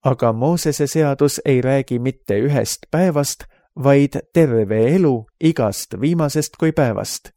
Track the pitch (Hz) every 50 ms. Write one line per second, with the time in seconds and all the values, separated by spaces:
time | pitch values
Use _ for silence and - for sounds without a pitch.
0 | _ 139 131 - - 117 110 113 123 151 175 170 - 160 143 - 147 139 - 160
1 | 156 143 139 - 143 143 - - - 151 135 127 123 127 135 139 131 - 123 120
2 | 120 131 131 _ _ - 101 104 117 143 147 131 107 - - - - _ - 156
3 | 185 185 156 147 143 - - _ - - _ _ _ _ _ - 131 139 139 139
4 | 143 139 - - - _ _ 170 165 139 117 113 107 98 107 110 110 123 156 196
5 | 180 151 131 117 110 _ _ _ - 160 160 - 120 104 98 - - _ - 92
6 | 117 151 175 165 156 143 - 156 147 - - _ 170 160 156 - 143 120 107 101
7 | 101 - - - _ - _